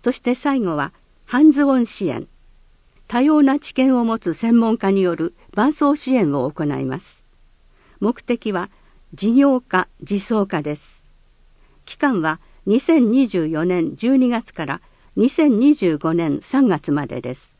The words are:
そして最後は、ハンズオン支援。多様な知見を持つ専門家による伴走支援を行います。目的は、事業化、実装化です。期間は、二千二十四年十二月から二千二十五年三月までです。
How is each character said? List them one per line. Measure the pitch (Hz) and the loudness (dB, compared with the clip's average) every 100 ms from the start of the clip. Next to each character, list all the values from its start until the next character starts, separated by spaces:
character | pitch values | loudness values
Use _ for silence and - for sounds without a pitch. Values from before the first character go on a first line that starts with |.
そ | 240 | -4
し | 262 | -4
て | - 247 | -4 -2
最 | 294 277 | -2 -2
後 | 196 151 | -2 -4
は、 | 143 _ _ _ _ | -6 _ _ _ _
ハ | 247 | 4
ン | 311 | 6
ズ | 269 | 6
オ | 285 | 2
ン | 262 | 2
支 | 233 - 185 | 0 -4 -6
援。 | 117 - _ _ _ _ _ _ _ _ | -6 -10 _ _ _ _ _ _ _ _
多 | 240 | 0
様 | 277 302 | 2 4
な | 269 285 | 4 2
知 | - | -4
見 | - 262 247 | 0 2 2
を | |
持 | 233 220 | 0 -2
つ | 180 | -6
専 | 160 226 233 | -4 2 2
門 | 226 220 | 2 0
家 | 196 | 0
に | 196 | 0
よ | 185 165 | 0 -2
る | 165 _ _ | -6 _ _
伴 | - 247 | -2 -2
走 | 302 - 294 | 2 0 0
支 | - | 0
援 | 254 170 | 0 0
を | 139 127 | 0 -4
行 | - | -4
い | 151 135 | -4 -4
ま | 135 135 | -6 -8
す。 | - - _ _ _ _ _ _ _ _ | -12 -20 _ _ _ _ _ _ _ _
目 | 202 247 | -4 -4
的 | - 240 220 | -6 -6 -4
は、 | 190 190 _ _ _ _ | -6 -8 _ _ _ _
事 | - 202 | -6 0
業 | 240 277 254 | 4 4 2
化、 | _ 185 - _ | _ -4 -4 _
実 | - 202 - 220 | -6 -6 -2 -2
装 | 196 | -2
化 | 165 | -4
で | 147 147 | -6 -8
す。 | - - _ _ _ _ _ _ _ _ - | -12 -20 _ _ _ _ _ _ _ _ -20
期 | - | -4
間 | 285 220 | -2 0
は、 | 156 160 _ - - | -2 -4 _ -12 -2
二 | 220 | 0
千 | - 330 233 | 2 2 4
二 | 247 254 | 2 0
十 | 190 156 | 0 -2
四 | 156 | -2
年 | 170 180 165 139 | -2 -2 -2 -4
十 | 233 269 | 0 2
二 | 254 | 2
月 | 233 - | -2 -6
か | - 151 | -12 -8
ら | - _ _ _ - | -8 _ _ _ 0
二 | 233 | 0
千 | - 302 214 | 2 2 4
二 | 269 | 4
十 | 294 180 151 | 2 0 0
五 | 160 | -2
年 | 170 165 139 | -2 -2 -4
三 | - 269 262 | -4 0 2
月 | 160 - | 2 -2
ま | 147 139 | -4 -4
で | 123 | -8
で | 120 | -10
す。 | 127 - _ | -12 -16 _